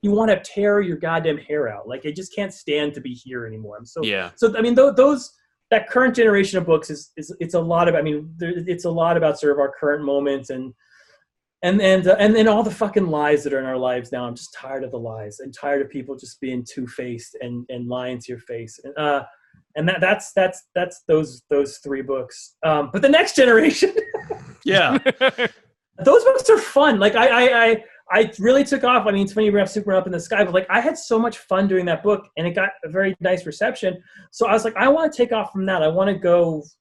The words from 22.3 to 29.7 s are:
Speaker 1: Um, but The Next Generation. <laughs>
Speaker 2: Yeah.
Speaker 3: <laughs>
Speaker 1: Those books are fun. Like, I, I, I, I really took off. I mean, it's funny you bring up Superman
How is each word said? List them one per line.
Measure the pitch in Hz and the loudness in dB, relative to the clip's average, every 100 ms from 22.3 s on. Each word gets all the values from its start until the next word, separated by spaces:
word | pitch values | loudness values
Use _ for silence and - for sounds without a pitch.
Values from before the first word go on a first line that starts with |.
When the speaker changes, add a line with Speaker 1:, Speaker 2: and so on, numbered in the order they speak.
| - - _ | -16 -20 _
Speaker 1:
Um, | 160 151 139 | -2 0 -2
but | 190 | 0
The | 277 | 4
Next | 311 392 - | 4 2 4
Generation. | 254 226 311 - 381 440 | 6 8 6 2 0 0
<laughs> | 427 427 - - - - | -6 -10 -10 -12 -12 -10
Speaker 2:
Yeah. | - 190 151 269 262 - | 0 2 2 2 0 0
Speaker 3:
<laughs> | 262 - 240 - _ _ _ - - | -2 0 -6 -6 _ _ _ 0 6
Speaker 1:
Those | 370 | 6
books | 453 523 - | 6 2 4
are | 440 | 4
fun. | - 277 294 220 | 4 2 4 4
Like, | 202 220 | 2 4
I, | 247 | 4
I, | 240 247 247 226 | 4 4 4 2
I, | 220 - _ _ | 2 -4 _ _
I | 208 220 - | 0 0 0
really | 208 269 | 2 4
took | 269 277 247 | 2 0 2
off. | 247 208 | 2 2
I | |
mean, | 202 | 0
it's | 196 | -2
funny | 214 214 | 0 2
you | |
bring | 202 | 2
up | |
Superman | 190 | 0